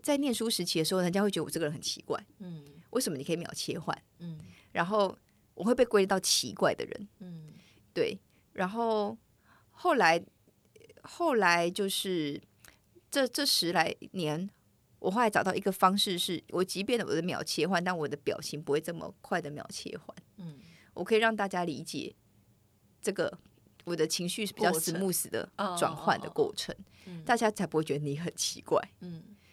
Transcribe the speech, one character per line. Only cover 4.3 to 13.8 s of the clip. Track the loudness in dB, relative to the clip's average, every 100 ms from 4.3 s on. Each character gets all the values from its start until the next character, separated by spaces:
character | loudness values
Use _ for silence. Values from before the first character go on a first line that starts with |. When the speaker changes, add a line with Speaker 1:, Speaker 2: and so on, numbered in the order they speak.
| -12 -16 -20 _
Speaker 1:
然 | -4
后 | 0 2 0 -2 _ _ _
我 | -2
会 | 2
被 | 4
归 | 6 6
类 |
到 | 6 2
奇 | 2 2 0
怪 | 2 2
的 | 2
人。 | -4 -8 -12 _
Speaker 2:
嗯。 | -14 -14 -16 -20 -20 _ _
Speaker 1:
对， | -2 0 -2 _ _ _
然 | -4 -4
后 | 0 0 2 0 -4 _ _ _ _ _
后 | -2 2
来， | 6 6 6 0 _ _ _ _ -20 -20 -20
后 | -16 -2 2
来 | 4 6 4 2
就 | 0 -2
是 | -2 -2 -2 -2 -6 -12 _ -20 _ _ -20 _
这， | 0
这 | 0 0
十 | 2 2 2
来 | 2